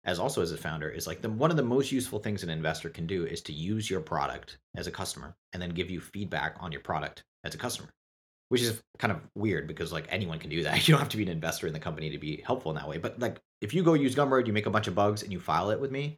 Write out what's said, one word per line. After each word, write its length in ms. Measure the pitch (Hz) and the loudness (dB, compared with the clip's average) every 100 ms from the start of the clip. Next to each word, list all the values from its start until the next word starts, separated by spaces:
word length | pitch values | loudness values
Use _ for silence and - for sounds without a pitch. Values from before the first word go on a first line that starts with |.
as 140 | - 87 | 0 0
also 220 | 120 156 | 2 2
as 120 | 85 | 0
a 40 | 76 | 0
founder, 320 | 80 80 76 | -4 -4 -4
is, 180 | 82 85 | -6 -6
like, 140 | - | -4
the, 80 | 113 | -4
one 220 | 110 156 | 2 4
of 80 | 160 | 4
the 40 | |
most 300 | 120 127 139 | 4 4 2
useful 260 | 131 - 107 | 0 0 -4
things 240 | 110 101 | -2 -2
an 60 | 90 | -2
investor 400 | 80 78 78 85 | 0 0 0 -6
can 180 | - 82 | -6 -2
do 200 | 95 82 | -2 -2
is 160 | - | -6
to 100 | - | -8
use 380 | 76 85 110 107 | -6 -2 -2 0
your 100 | 92 | -2
product 560 | 76 80 69 69 - - _ | -2 -2 0 -4 -12 -20 _
as 120 | - 87 | -8 -6
a 40 | |
customer 440 | 85 92 - 76 - _ | -4 -6 -6 -12 -16 _
and 80 | 90 | -8
then 100 | 87 | -4
give 200 | 85 87 | -4 -4
you 100 | 87 | -6
feedback 560 | - 98 95 76 78 - | -8 -8 -4 -2 -2 -4
on 120 | 87 | -8
your 80 | 71 | -8
product 440 | - 78 73 - - _ | -2 -2 -2 -8 -20 _
as 100 | 80 | -10
a 40 | 78 | -6
customer, 320 | 123 113 - _ _ _ _ _ _ | -6 -6 -10 _ _ _ _ _ _
which 140 | 123 | 4
is 180 | 117 107 _ - | 4 0 _ -2
kind 140 | 117 | -2
of 80 | 85 - | -2 -6
weird 320 | - 107 82 76 | -2 0 0 -2
because, 260 | 78 82 | -6 -4
like, 140 | 78 78 | -4 -2
anyone 300 | 95 85 80 | -2 -2 -4
can 100 | 78 | -4
do 140 | 78 | -2
that. 160 | 76 - | 2 4
<laughs> 100 | - | 8
You 40 | |
don't 60 | 147 | 6
have 100 | - | 6
to 60 | 110 | 0
be 60 | |
an 40 | 92 | 0
investor 380 | 82 80 - 82 | 0 -2 -2 -4
in 80 | |
the 60 | 78 | -4
company 280 | 87 78 78 | -6 -4 -6
to 60 | 69 | -4
be 240 | 76 76 - | -6 -6 -2
helpful 240 | 127 80 | -2 -2
in 60 | 73 | -4
that 120 | 71 | -4
way. 80 | 78 | -4
But, 220 | - - | -6 -2
like, 200 | 117 - _ _ | -4 -4 _ _
if 140 | 107 | -2
you 80 | 165 | 4
go 100 | 170 | 6
use 200 | 156 135 | 6 4
Gumroad, 320 | 131 139 131 110 | 4 4 4 4
you 60 | |
make 140 | 104 104 | 2 4
a 40 | |
bunch 160 | 107 104 | 2 2
of 80 | |
bugs, 300 | 92 104 104 | 4 4 4
and 80 | 101 | -4
you 80 | 90 | -6
file 300 | - 80 95 | 2 2 2
it 100 | 110 | 0
with 100 | 135 | 0
me 260 | 135 147 | -2 -4